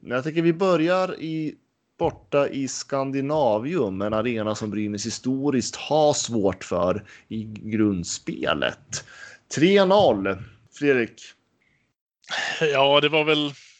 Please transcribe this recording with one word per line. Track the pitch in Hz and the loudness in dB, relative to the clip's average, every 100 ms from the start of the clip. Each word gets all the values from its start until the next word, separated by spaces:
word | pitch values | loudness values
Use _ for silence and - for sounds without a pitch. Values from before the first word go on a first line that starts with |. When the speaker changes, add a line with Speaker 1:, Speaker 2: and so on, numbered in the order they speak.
Speaker 1:
men | - | -8
jag | 127 | -6
tänker | 147 165 | -4 -2
vi | 170 | 0
börjar | 165 190 165 165 185 185 - | 2 2 2 2 0 -2 -6
i, | 160 160 151 - _ _ _ - | -8 -6 -6 -10 _ _ _ -4
borta | 165 - _ 143 139 | -4 -4 _ 0 0
i | 139 131 | -2 -6
Skandinavium, | - - 139 135 135 139 156 123 107 131 180 104 92 | -8 -6 -4 -2 -2 -2 2 2 2 0 -2 -2 -2
en | 104 | -2
arena | 107 120 113 107 107 | -2 -2 -2 -2 -4
som | 107 | -4
Brynäs | 101 104 104 110 | -4 -4 -4 -6
historiskt | - 127 135 143 131 110 - | -6 -4 -2 0 0 -2 -6
har | - 151 147 | -2 2 4
svårt | - - 117 95 90 | 2 -2 0 0 -2
för | - 90 90 90 - - - | -4 -2 0 -2 -6 -20 -12
i | 110 | -10
grundspelet. | 107 104 110 107 107 92 85 - - - 69 78 64 - - - - - - - - - | -10 -12 -4 0 2 0 -4 -8 -8 -4 -2 0 -2 -4 -10 -12 -12 -20 -20 -20 -10 2
Tre | 175 202 185 | 4 6 6
noll, | 208 165 104 98 95 - - _ - | 6 4 4 0 -4 -10 -20 _ -2
Fredrik. | 147 131 110 - - - _ _ _ _ _ _ _ _ - - - - | 2 2 0 -6 -20 -20 _ _ _ _ _ _ _ _ -10 -6 -6 -2
Speaker 2:
Ja, | 156 135 139 147 | 0 4 4 6
det | 147 | 4
var | 156 | 2
väl... | 151 151 147 139 - | 2 2 -2 -8 -20